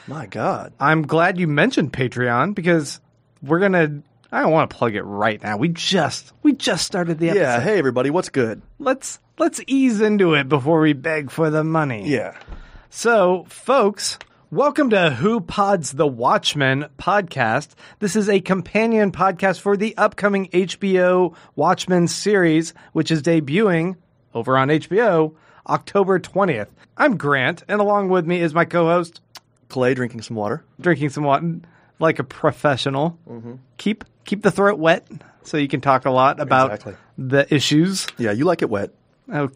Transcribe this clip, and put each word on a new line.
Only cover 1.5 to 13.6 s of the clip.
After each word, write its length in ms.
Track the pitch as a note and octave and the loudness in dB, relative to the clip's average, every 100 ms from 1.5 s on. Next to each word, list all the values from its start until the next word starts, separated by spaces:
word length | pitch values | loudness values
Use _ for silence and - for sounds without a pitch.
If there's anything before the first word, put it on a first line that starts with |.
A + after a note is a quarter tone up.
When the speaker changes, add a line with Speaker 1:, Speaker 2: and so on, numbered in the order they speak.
| D3 A3 - D3 | 2 2 2 -2
Speaker 2:
Patreon 600 | - B2+ B2 B2 A#2+ E3+ | -2 -4 -2 -2 0 0
because 460 | G3+ F3 E3+ C#3 - _ _ _ _ | -2 0 0 0 -12 _ _ _ _
we're 180 | C#3 E3+ | -4 0
gonna, 420 | G3+ F3+ D3+ D3 - _ _ | 2 2 0 -2 -14 _ _
I 120 | A#3+ | -2
don't 100 | A#3 | 2
wanna 160 | D#3 C3+ | 2 0
plug 260 | - A#2+ G#2 | -2 -2 -2
it 80 | |
right 380 | F#2+ G2+ A2 G#2 | -8 -2 -2 -2
now. 140 | G#2 G#2 | -6 -2
We 140 | E3+ | -2
just, 640 | E3 - F#3+ C#3+ - - _ | -2 -2 0 -2 -6 -14 _
we 80 | D4+ | 0
just 340 | - - F3 - | 0 -2 -2 -4
started 320 | F#3 E3+ D#3+ | -4 -4 -2
the 80 | E3 | 0
Speaker 1:
Yeah, 40 | G3 C#3+ A#2+ | 2 2 2
Speaker 2:
episode. 60 | |
Speaker 1:
hey, 160 | E3 G#3 | 2 2
everybody, 300 | C3+ B2 C3+ | 2 0 0
what's 200 | E3+ - | -2 -2
good? 320 | C#3 A#2 G2+ - - | -2 -2 -4 -14 -6
Speaker 2:
Let's, 400 | C#4 C4+ - - _ - | -4 -4 -6 -18 _ -4
let's 240 | E4 E4 - | -4 -4 -2
ease 340 | C4+ C4 G#3 | 2 2 2
into 320 | G#3+ G#3 F3 | 2 4 4
it 160 | D3 C3+ | 2 2
before 320 | D3 C3 E3 | 0 2 4
we 100 | D#3 | 4
beg 400 | C3+ D#3+ D#3 C#3 | 0 -2 -4 -6
for 180 | - D#3+ | -2 0
the 140 | D#3 | 0
money. 460 | D#3+ D#3+ C#3+ A2 C#3+ | 0 0 -2 -4 -2
Speaker 1:
Yeah. 260 | B2 F2+ - - - - - - | -2 -4 -12 -18 -18 -18 -20 -20
Speaker 2:
So, 560 | - A3+ A3+ F3+ F3+ E3 | -4 2 4 4 2 -4
folks, 680 | - | -10